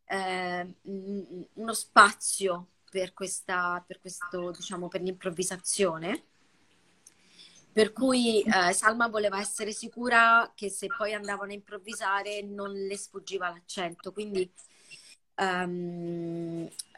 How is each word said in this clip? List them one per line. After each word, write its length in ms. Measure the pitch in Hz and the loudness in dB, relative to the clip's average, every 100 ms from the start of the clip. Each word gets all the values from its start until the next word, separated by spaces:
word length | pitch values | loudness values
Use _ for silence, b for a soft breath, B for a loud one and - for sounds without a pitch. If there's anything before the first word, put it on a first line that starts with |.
eh, 720 | - 190 190 185 180 180 180 - - | -6 -4 -2 -2 -2 -4 -6 -10 -10
mm, 540 | 196 196 202 175 180 160 | -8 -6 -8 -8 -12 -12
uno 180 | - 226 | -10 -6
spazio 960 | 226 - 226 208 - - - 190 175 180 _ _ | -6 4 10 10 8 -6 -2 -2 -2 -6 _ _
per 240 | 196 180 | -6 -6
questa, 680 | - 185 - - 180 175 175 - | -6 -6 -6 -2 0 0 -2 -6
per 120 | 185 | -16
questo, 500 | 185 - - 180 175 | -14 -12 -8 -6 -6
diciamo, 380 | 170 - 180 175 | -8 -10 -8 -6
per 120 | 185 | -4
l'improvvisazione. 1200 | 185 185 190 165 185 180 - - 190 160 165 277 _ _ _ _ _ _ _ _ - b b b b b b | -4 -4 -6 -4 -4 -4 -4 2 2 0 -4 -6 _ _ _ _ _ _ _ _ -20 b b b b b b
Per 200 | 214 214 | 4 4
cui, 480 | - 262 254 233 214 | 4 4 4 4 4
eh, 300 | 202 190 175 | 4 4 4
Salma 340 | 190 220 233 233 | 4 2 4 2
voleva 300 | 214 208 196 | 2 0 0
essere 320 | 208 - 214 | -4 -4 -6
sicura 800 | 214 226 - 240 233 233 233 226 | -6 -10 -6 4 6 8 8 4
che 160 | - 202 | -4 -8
se 220 | - 190 | -6 -8
poi 200 | - 208 | -4 -4
andavano 380 | 208 202 202 196 | -4 -4 -6 -6
a 40 | |
improvvisare 840 | 202 - 208 196 214 196 196 196 208 | -10 -12 -14 -10 -6 -2 -2 -2 -6
non 300 | 202 202 202 | -8 -8 -6
le 240 | 196 196 202 | -6 -6 -8
sfuggiva 540 | - 196 - 185 180 | -10 -14 -8 -6 -4
l'accento, 640 | 170 - - 175 170 190 | -6 -12 -6 -6 -6 -12
quindi, 380 | 196 214 196 185 _ B B B B B B _ | -8 -4 -2 -2 _ B B B B B B _
ehm, 1300 | - 190 180 180 175 175 175 170 170 170 170 170 165 165 - - | -2 0 0 -2 -4 -4 -6 -6 -4 -4 -6 -6 -6 -8 -12 -14